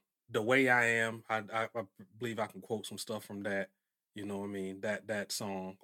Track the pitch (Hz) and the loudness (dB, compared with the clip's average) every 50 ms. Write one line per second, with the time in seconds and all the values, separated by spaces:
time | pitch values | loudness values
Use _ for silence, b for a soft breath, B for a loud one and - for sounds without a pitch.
0 | _ _ _ _ _ - 113 113 107 120 131 135 131 127 123 120 117 117 117 113 | _ _ _ _ _ -2 -2 0 2 4 6 6 6 8 6 6 6 6 4 4
1 | 113 113 110 110 - - 113 110 104 98 113 113 117 - - 117 - - _ - | 2 2 0 -4 -4 -2 -2 -2 -2 -2 -2 -2 -2 -2 -4 -6 -6 -8 _ -20
2 | 101 _ 110 110 123 117 110 113 107 104 - 92 - - 113 104 - - 107 - | -20 _ -10 -6 -6 -4 -2 -2 -4 -4 -6 -10 -6 -4 -4 -4 -4 -8 -10 -8
3 | - - 110 104 - - 101 101 101 104 98 98 95 - _ _ _ _ _ _ | -6 -6 -6 -6 -6 -8 -8 -6 -2 0 0 0 -2 -4 _ _ _ _ _ _
4 | _ _ - 104 98 104 101 98 101 101 101 95 95 95 95 95 107 107 104 95 | _ _ -10 -8 -6 -4 -4 -4 -4 -4 -4 -4 -4 -4 -6 -4 -2 -2 -2 -2
5 | - 110 107 101 98 - - - 110 101 95 92 92 92 92 - | -2 -2 -2 -2 -2 -2 -4 -4 -2 -2 -2 -4 -4 -6 -8 -10